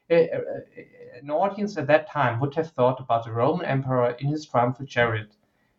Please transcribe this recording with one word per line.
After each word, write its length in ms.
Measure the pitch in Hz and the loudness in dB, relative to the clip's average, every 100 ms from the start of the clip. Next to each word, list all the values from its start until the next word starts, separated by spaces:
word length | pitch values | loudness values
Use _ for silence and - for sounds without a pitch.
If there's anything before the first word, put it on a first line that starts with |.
| - | 2
a, 180 | 170 - | 4 4
a, 100 | 135 | 0
a, 800 | - - - - - - - - | -6 -8 -12 -20 -20 -20 -20 -16
an 80 | 143 | -4
audience 460 | 151 196 202 202 160 | 0 0 -2 -4 -4
at 100 | 135 | 2
that 240 | 151 - | 2 2
time 300 | 147 127 113 | 0 0 0
would 140 | 139 160 | -2 -2
have 160 | 160 | -4
thought 280 | - 123 127 | 2 2 2
about 240 | - 117 | 0 -2
the 80 | 113 | -2
Roman 320 | 113 131 175 | 0 0 0
emperor 520 | - 135 131 127 120 123 | 0 -2 0 2 2 0
in 100 | 139 | -4
his 160 | 151 | -4
triumphal 420 | - 127 123 131 139 | -2 0 2 -2 -4
chariot 480 | 123 117 110 107 _ _ _ _ | 0 0 0 -6 _ _ _ _